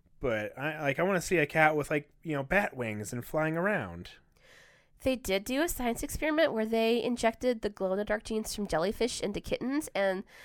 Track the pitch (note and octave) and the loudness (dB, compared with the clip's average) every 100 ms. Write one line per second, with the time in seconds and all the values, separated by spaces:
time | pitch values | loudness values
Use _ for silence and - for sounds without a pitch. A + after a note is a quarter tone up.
0 | _ - C3 A2 G#2+ - D3 D#3 C#3+ C3+ | _ -6 -2 0 -2 -4 -6 -2 0 2
1 | F3+ F#3+ - F3 D3 D#3+ D#3 D3+ C#3 D3+ | 2 2 2 2 4 6 6 6 0 -2
2 | - _ E3+ D3 C3+ F#3+ G3+ C3 A#2 G#2 | -4 _ -4 -4 0 2 2 -2 -4 -4
3 | G#2+ B2 - D#3+ D#3 E3 F#3+ G3 G2 E2+ | -6 -6 -4 -2 0 0 0 0 -4 -8
4 | - - _ _ - - - _ _ - | -14 -18 _ _ -20 -20 -20 _ _ -4
5 | C4 B3+ - F#3+ G3+ C4 E4+ - A#3+ A#3 | -2 -2 0 -2 0 0 0 0 -2 -2
6 | D4 - D4+ D#4 D4+ A3+ A3 A3+ A3+ A#3+ | -4 -2 0 2 2 2 0 2 4 2
7 | - A#3+ A3+ A3+ B3+ A#3 G#3+ G#3+ F#3+ F#3+ | 0 0 0 2 -2 0 -4 -2 -2 0
8 | G#3 G#3+ - A3 A3 - G3+ D#3+ F3+ A3 | 0 -4 -2 -4 -4 -6 -2 0 0 0
9 | A#3+ - G3 G3+ - - B3 C#4+ - G3 | -2 -2 -4 -4 -4 -4 -2 -4 -2 0
10 | G3 F#3+ - - | 0 0 -6 -16